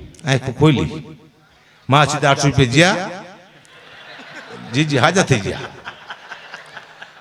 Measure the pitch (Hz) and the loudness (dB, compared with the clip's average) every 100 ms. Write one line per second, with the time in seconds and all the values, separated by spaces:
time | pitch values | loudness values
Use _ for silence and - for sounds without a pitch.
0 | - - 139 135 127 117 156 123 151 156 | -16 -10 -2 -2 -2 2 4 4 0 -6
1 | 143 - - _ _ _ _ _ - 139 | -14 -20 -20 _ _ _ _ _ 2 2
2 | 143 147 143 139 147 127 127 131 175 196 | 2 2 2 2 2 2 4 4 2 2
3 | 190 180 175 208 - 147 - - - - | -6 -12 -16 -20 -20 -20 -20 -20 -20 -20
4 | - - - 294 - - - 120 156 135 | -20 -20 -18 -18 -18 -16 -6 -4 0 2
5 | 151 185 - 123 92 76 - - - - | 2 2 2 0 -2 -8 -10 -14 -18 -18
6 | - - - - - - - - - - | -20 -20 -18 -18 -18 -20 -18 -20 -20 -20
7 | - - | -20 -18